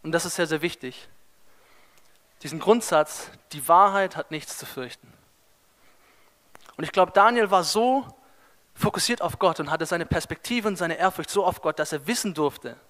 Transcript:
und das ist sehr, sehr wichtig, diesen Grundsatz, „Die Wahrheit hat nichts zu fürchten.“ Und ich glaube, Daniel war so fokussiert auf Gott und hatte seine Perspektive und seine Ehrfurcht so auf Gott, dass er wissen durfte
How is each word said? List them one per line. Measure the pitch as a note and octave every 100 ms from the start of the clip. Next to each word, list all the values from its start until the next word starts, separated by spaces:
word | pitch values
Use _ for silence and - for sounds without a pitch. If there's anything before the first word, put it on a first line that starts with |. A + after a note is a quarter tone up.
und | D#3
das | E3 F3
ist | -
sehr, | E3
sehr | D#3
wichtig, | E3+ - B2+ - - - - _ - - _ - - - - - _ _
diesen | C#3+ D#3+
Grundsatz, | E3+ A#3 - D#3+ D3+ - - - _
„Die | D3 C3
Wahrheit | F3 G3 G3 F#3+ E3
hat | -
nichts | D#3 - -
zu | B2+
fürchten.“ | - B2 - - _ _ _ _ _ _ _ - _ _ _ _ _ _ - - -
Und |
ich | D#3+
glaube, | - F3+
Daniel | - G#3+ A#3+ G#3
war | F#3+
so | D#3+ G#3+ A#3+ C4+ B3 - _ _ _ _ _ -
fokussiert | G#3 F#3 - A#3+
auf | E3+ -
Gott | F#3 D#3+
und | D3
hatte | D#3 D#3+
seine | E3+ E3
Perspektive | E3+ - D#3+ - A#3+ G#3+
und | F3+
seine | E3+ D#3+
Ehrfurcht | F#3 - D#3
so | G3+ F#3
auf | -
Gott, | D#3+ D3+
dass | D3+
er | D3+ C#3+
wissen | A#3+ G#3+
durfte | D#3 D3 - A#2+ A#2